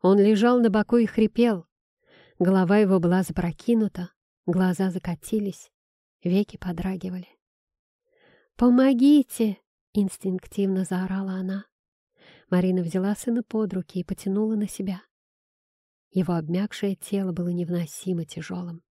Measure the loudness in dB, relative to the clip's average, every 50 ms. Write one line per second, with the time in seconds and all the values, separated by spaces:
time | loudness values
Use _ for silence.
0 | 4 4 4 6 6 6 4 4 4 4 4 4 4 4 2 2 0 _ 2 2
1 | 2 2 2 2 0 0 _ 2 2 2 2 -2 -6 _ _ _ _ _ _ _
2 | _ _ _ _ _ _ _ _ 0 2 4 4 4 4 4 4 4 4 4 2
3 | 4 4 2 2 0 -2 -4 -4 -4 -4 -4 -6 -2 0 0 2 2 -2 _ -8
4 | -12 -12 _ _ _ _ _ _ _ -2 0 2 2 2 2 0 -2 -2 -2 -4
5 | _ -6 -8 -8 _ -4 -4 -4 -4 -4 -8 -10 -18 _ _ _ _ _ _ _
6 | _ _ _ _ _ 0 0 0 0 _ -6 -12 -8 -8 -8 -6 -6 -6 -6 -6
7 | -8 -10 -10 -10 -12 _ _ _ _ _ _ _ _ _ _ _ _ _ _ _
8 | _ _ _ _ _ _ _ _ _ _ _ 2 4 4 6 6 4 4 4 4
9 | 6 6 6 6 4 _ -2 -2 -2 -2 -2 -6 _ _ _ _ _ _ _ -2
10 | -2 -2 -4 -6 -8 -6 -6 -6 -8 -10 -4 -4 -2 0 0 -2 -2 -4 -4 -4
11 | -4 -4 -4 -6 -6 -6 -6 -6 -6 -6 -6 -8 -10 _ _ _ _ _ _ _
12 | _ _ _ _ _ -20 -20 _ _ _ 0 2 2 2 0 0 -2 -2 -2 -2
13 | -2 -2 -2 -2 -2 -2 -2 -2 -4 _ -4 -4 -2 -2 -4 -6 -8 _ -8 -8
14 | -6 -6 -8 -8 -4 -4 -2 -2 -2 -2 -2 -2 -4 -6 -6 -8 -6 -6 -6 -8
15 | -12 _ _ _ _ _ _ _ _ _ _ _ _ _ _ _ _ _ _ _
16 | _ _ _ -2 -2 0 -2 -4 -2 -4 -4 -4 -4 -4 -6 -6 -4 -4 -4 _
17 | -8 -6 -4 -4 -2 -4 -4 -4 -4 -4 -2 -4 -4 -4 -4 -4 -4 -6 -10 -12
18 | -8 -6 -4 -4 -6 _ -12 -14 -12 -10 -10 -10 -10 -10 -12 -16 _ _